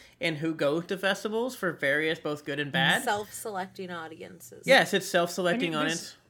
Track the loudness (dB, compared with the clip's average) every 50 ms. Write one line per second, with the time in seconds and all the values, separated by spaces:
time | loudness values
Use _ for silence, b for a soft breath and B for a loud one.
0 | B B B B -4 -4 -2 -2 -2 -4 -2 0 0 0 2 0 -2 -4 -4 -2
1 | 0 0 0 0 -2 -4 -2 -2 -2 -4 -4 -4 -4 -4 -2 0 0 2 2 2
2 | 2 0 -2 -2 -4 -6 -6 -6 -6 -6 -4 -4 -4 -2 0 2 4 4 4 2
3 | 2 0 -2 -2 -4 -8 -12 -12 -10 -8 -6 -6 -6 -8 -8 -12 -10 -10 -8 -10
4 | -10 -10 -12 -14 -16 -16 -16 -18 -20 -20 -20 -6 4 6 8 8 8 6 2 0
5 | 0 2 2 2 2 2 0 0 2 2 2 2 0 0 0 0 0 0 -2 -2
6 | -6 -10 -16 -20 _ _